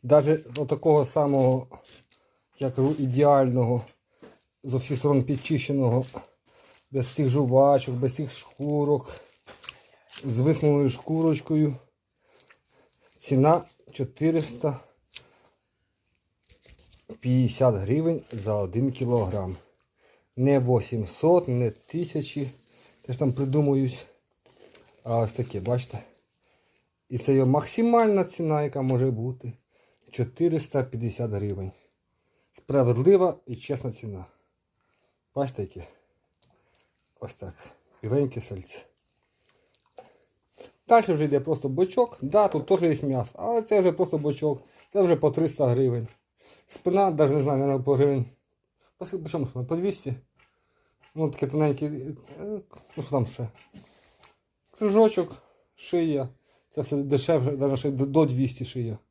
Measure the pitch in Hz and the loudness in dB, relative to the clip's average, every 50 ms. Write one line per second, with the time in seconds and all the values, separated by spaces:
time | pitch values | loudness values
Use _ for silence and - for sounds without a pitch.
0 | - 123 147 151 135 147 156 156 - - - 151 147 - 147 135 - 165 151 151 | 2 6 4 4 6 4 0 0 -2 -10 -6 -6 -2 -2 -4 0 2 4 4 4
1 | 139 131 - 156 147 143 139 135 131 131 131 131 127 _ - - _ - - - | 2 2 0 0 0 2 2 4 4 4 2 0 -4 _ -20 -20 _ -20 -20 -20
2 | _ _ _ _ _ _ _ _ _ _ _ - 139 131 127 131 131 143 151 151 | _ _ _ _ _ _ _ _ _ _ _ -6 -6 -4 -2 0 0 0 0 -2
3 | 139 131 123 135 147 143 143 139 135 127 120 127 120 113 123 120 110 - _ _ | -2 -2 2 4 6 6 6 6 4 4 2 2 2 2 0 -2 -4 -8 _ _
4 | _ _ _ _ - - _ _ _ _ _ _ - 135 123 127 123 - 143 127 | _ _ _ _ -20 -20 _ _ _ _ _ _ -10 -4 -4 -4 -4 -4 -6 -2
5 | - 147 143 135 127 131 143 127 - - 160 131 - - 143 139 131 117 113 127 | 0 2 2 2 2 0 -4 -4 -2 -2 -2 -2 -2 -2 -2 0 2 2 2 0
6 | 131 - - - - _ _ _ _ _ _ _ _ _ - _ _ _ 135 131 | -2 -4 -14 -18 -20 _ _ _ _ _ _ _ _ _ -20 _ _ _ -4 -4
7 | 123 127 - - 147 131 123 147 139 123 127 131 139 139 143 131 131 135 123 123 | -4 -4 -2 0 0 2 2 2 2 4 6 6 6 6 6 4 2 -2 -4 -2
8 | 131 131 127 - 151 127 - - - - _ - 139 147 151 147 147 143 147 127 | -2 -2 -2 -4 -8 -8 -8 -14 -16 -18 _ -8 -4 -2 0 0 2 2 0 0
9 | 131 - - - - _ _ _ _ - - _ - - - - _ _ _ _ | -2 -10 -18 -18 -20 _ _ _ _ -20 -20 _ -20 -20 -20 -20 _ _ _ _
10 | _ _ - - - 135 113 117 131 156 156 156 156 147 143 143 143 131 127 - | _ _ -20 -10 -8 -4 -2 0 2 2 2 2 2 2 4 4 2 0 -2 -4
11 | - - 160 160 160 165 151 151 - - 160 151 156 147 131 127 _ _ _ _ | -6 -4 -2 2 2 2 0 0 -2 -2 0 2 2 0 -2 -6 _ _ _ _
12 | _ _ _ _ _ _ _ _ _ _ _ _ _ _ _ _ _ _ _ _ | _ _ _ _ _ _ _ _ _ _ _ _ _ _ _ _ _ _ _ _
13 | _ _ _ _ - - 143 131 135 151 165 175 - _ _ _ _ - - - | _ _ _ _ -4 0 2 4 6 4 4 2 0 _ _ _ _ -20 -8 -8
14 | 131 - - - 151 165 165 165 151 139 117 - - 147 131 123 - _ _ _ | -8 -8 -6 -2 0 0 2 0 -2 -4 -8 -4 -4 -4 -4 -6 -14 _ _ _
15 | _ _ _ - _ _ _ _ _ _ _ _ _ _ _ _ _ _ _ _ | _ _ _ -20 _ _ _ _ _ _ _ _ _ _ _ _ _ _ _ _
16 | _ _ _ _ _ _ _ _ _ _ _ _ _ _ - _ _ _ _ _ | _ _ _ _ _ _ _ _ _ _ _ _ _ _ -20 _ _ _ _ _
17 | _ - - _ - 127 127 127 127 113 - - 135 127 110 98 95 98 131 151 | _ -20 -20 _ -2 0 2 2 2 2 2 2 2 2 2 0 -2 0 0 0
18 | 160 165 165 147 - _ - 113 98 107 104 104 101 90 92 117 131 135 127 - | 0 0 -2 -2 -6 _ -14 -8 -4 -2 -2 -2 -2 -2 -2 -2 -2 -2 -2 -4
19 | 131 120 120 117 101 92 110 104 92 92 95 - _ _ _ _ _ _ _ _ | -2 -2 0 0 0 -2 -4 -6 -6 -8 -10 -12 _ _ _ _ _ _ _ _
20 | _ _ _ _ _ _ _ 123 127 139 143 135 123 123 127 113 107 - 123 110 | _ _ _ _ _ _ _ -2 2 2 2 2 2 2 0 0 0 -2 -6 -6
21 | 104 92 - - - 160 180 175 - 131 123 123 123 110 - _ _ _ - 170 | -6 -6 -6 -2 2 4 4 4 2 0 -2 -2 -2 -2 -4 _ _ _ -8 -6
22 | 175 - - 156 131 - - 147 139 127 - _ _ _ _ _ _ _ _ _ | -6 -6 -6 -8 -8 -6 -6 -8 -8 -8 -10 _ _ _ _ _ _ _ _ _
23 | _ - 127 127 151 135 127 131 139 135 135 151 147 143 139 135 135 127 127 - | _ -10 -4 -2 -2 -2 0 -2 -2 0 0 2 2 2 2 2 0 -2 -4 -8
24 | - _ _ _ _ _ _ _ _ _ _ _ - _ _ - _ _ _ _ | -18 _ _ _ _ _ _ _ _ _ _ _ -20 _ _ -20 _ _ _ _
25 | _ 123 117 117 113 104 - - 117 - - 101 90 120 123 123 127 - - 107 | _ -2 0 0 0 0 -2 -6 -6 -6 -6 -8 -4 -2 -2 -2 -4 -6 -12 -16
26 | - _ _ _ _ _ _ _ _ _ _ _ _ _ _ _ _ _ _ _ | -16 _ _ _ _ _ _ _ _ _ _ _ _ _ _ _ _ _ _ _
27 | _ _ 127 120 - - 135 135 131 127 135 147 147 - - - 226 233 233 233 | _ _ -8 -4 0 2 4 4 4 4 4 2 2 0 0 2 2 4 4 4
28 | 226 214 202 196 180 185 - - 170 156 151 147 147 143 135 143 131 131 131 123 | 4 4 4 2 0 -2 -4 -4 -2 0 0 0 0 -2 -2 -2 -2 0 2 2
29 | 131 135 120 107 117 127 127 - - 123 113 _ _ _ _ _ _ _ _ _ | 2 0 0 -2 -6 -8 -8 -10 -12 -14 -14 _ _ _ _ _ _ _ _ _
30 | _ _ - - 120 - - - 165 170 160 156 - - - 139 127 131 - 113 | _ _ -6 -6 -6 -6 -2 -2 0 0 0 0 -4 -2 -4 -4 -4 -2 -6 -6
31 | 120 117 - - 120 110 104 98 104 101 98 98 95 90 - _ _ _ _ _ | -6 -6 -4 -4 -6 -4 -4 -4 -4 -4 -6 -6 -8 -10 -12 _ _ _ _ _
32 | _ _ _ _ _ _ _ _ _ _ _ - _ - 139 139 127 123 120 113 | _ _ _ _ _ _ _ _ _ _ _ -20 _ -2 0 2 2 2 2 4
33 | 135 180 202 185 180 175 - - _ - 120 127 - - 143 127 - 123 107 - | 6 6 6 6 4 2 0 -4 _ -14 -14 -12 -8 -8 -8 -6 -6 -10 -10 -10
34 | - 107 98 92 90 _ _ _ _ _ _ _ _ _ _ _ _ _ _ _ | -12 -12 -12 -12 -16 _ _ _ _ _ _ _ _ _ _ _ _ _ _ _
35 | _ _ _ _ _ _ _ 139 139 131 127 - 98 92 - 90 82 - _ _ | _ _ _ _ _ _ _ -4 -4 -4 -4 -10 -10 -10 -10 -18 -20 -20 _ _
36 | _ _ _ _ _ _ _ _ _ _ _ _ _ _ _ _ _ _ _ _ | _ _ _ _ _ _ _ _ _ _ _ _ _ _ _ _ _ _ _ _
37 | _ _ _ _ 113 104 - _ 104 90 - - - - _ _ _ _ _ _ | _ _ _ _ -16 -16 -14 _ -16 -16 -16 -18 -20 -20 _ _ _ _ _ _
38 | - 110 120 143 143 131 - 120 - - 104 95 90 - - - - _ _ _ | -6 -2 0 0 0 -2 -4 -10 -12 -12 -14 -14 -14 -16 -20 -20 -20 _ _ _
39 | _ _ _ _ _ _ _ _ _ - _ _ _ _ _ _ _ _ _ - | _ _ _ _ _ _ _ _ _ -20 _ _ _ _ _ _ _ _ _ -20
40 | - _ _ _ _ _ _ _ _ _ _ _ - - _ _ _ - 233 233 | -20 _ _ _ _ _ _ _ _ _ _ _ -20 -20 _ _ _ 4 4 4
41 | 220 190 165 147 151 147 143 139 131 - 151 - - 135 131 151 185 185 - 254 | 6 4 0 0 2 2 2 0 0 -2 -4 -4 -4 -6 0 0 -2 0 2 0
42 | 240 233 - - 131 139 170 214 208 196 - 151 - - 196 185 175 165 147 - | 0 0 -2 -10 -8 0 2 2 2 4 0 -4 0 0 2 2 4 0 0 0
43 | - 143 135 127 120 - - - 180 220 233 233 220 - 208 202 185 180 170 180 | -2 -2 -2 -2 -4 -6 -10 -8 -4 -2 -2 -2 0 2 2 4 4 2 2 2
44 | 180 175 - 151 143 147 135 - 156 151 139 - - _ _ - _ _ - 202 | -2 0 0 -2 -2 -2 -2 0 -2 -2 -2 -4 -10 _ _ -20 _ _ 0 2
45 | 190 175 165 131 156 147 127 156 165 151 - - 143 123 120 131 135 127 120 117 | 4 4 4 4 2 0 2 2 -2 -2 0 0 0 2 2 2 2 0 0 -2
46 | 113 110 _ _ _ _ _ _ _ - - - _ _ - - _ 180 180 196 | -6 -10 _ _ _ _ _ _ _ -20 -20 -20 _ _ -20 -6 _ 0 2 2
47 | 202 190 160 147 156 131 143 151 131 143 143 135 139 139 135 135 127 139 139 127 | 2 2 4 2 2 4 4 2 0 0 0 0 0 0 0 0 2 2 2 4
48 | 143 143 139 131 120 - _ _ _ _ _ _ _ _ _ _ _ _ _ _ | 4 2 2 0 -4 -6 _ _ _ _ _ _ _ _ _ _ _ _ _ _
49 | 185 180 190 180 156 156 - 160 131 123 - 123 123 127 165 170 180 202 190 - | -12 -10 -8 -8 -8 -6 -4 -4 -4 -4 -6 -8 -4 -4 -4 -2 -2 -4 -4 -4
50 | - 135 120 - _ _ _ _ _ _ _ _ _ _ _ _ _ _ _ _ | -8 -8 -8 -8 _ _ _ _ _ _ _ _ _ _ _ _ _ _ _ _
51 | _ _ _ 156 160 143 - - - - 135 151 151 147 139 143 151 147 151 - | _ _ _ -4 -4 -4 -2 -4 -4 -2 0 2 2 2 0 -2 -4 -6 -6 -8
52 | 131 147 139 - - - 143 151 156 208 214 196 - _ - - _ _ - 165 | -12 -12 -14 -16 -20 -20 -18 -14 -10 -10 -10 -10 -12 _ -20 -20 _ _ -12 -12
53 | 131 - 139 135 113 - - - 120 110 _ _ _ _ _ - - _ _ _ | -8 -4 -2 -2 -2 -2 -6 -10 -10 -10 _ _ _ _ _ -20 -20 _ _ _
54 | _ _ _ _ - - _ _ _ _ _ _ _ _ _ - 220 208 196 220 | _ _ _ _ -20 -20 _ _ _ _ _ _ _ _ _ -4 -2 2 6 6
55 | 226 214 220 190 165 - - - _ _ _ _ _ _ _ _ - - - 175 | 6 6 4 0 -4 -4 -8 -20 _ _ _ _ _ _ _ _ -8 -2 -2 0
56 | 165 160 147 139 131 127 - _ _ _ _ _ _ _ - 151 131 - 143 143 | 0 0 0 -2 -4 -6 -10 _ _ _ _ _ _ _ -8 -8 -6 -4 -4 -4
57 | 139 135 143 135 - - 165 143 127 135 147 131 139 139 135 127 131 147 139 127 | 0 0 0 0 2 2 2 2 2 0 -2 -2 -2 -2 -2 -2 -2 -4 -2 -2
58 | 139 139 139 156 156 131 127 127 135 127 - - 123 - - 127 117 113 107 - | -4 2 2 2 2 2 2 0 -2 -2 -2 -8 -12 -10 -8 -8 -6 -6 -8 -12
59 | _ _ | _ _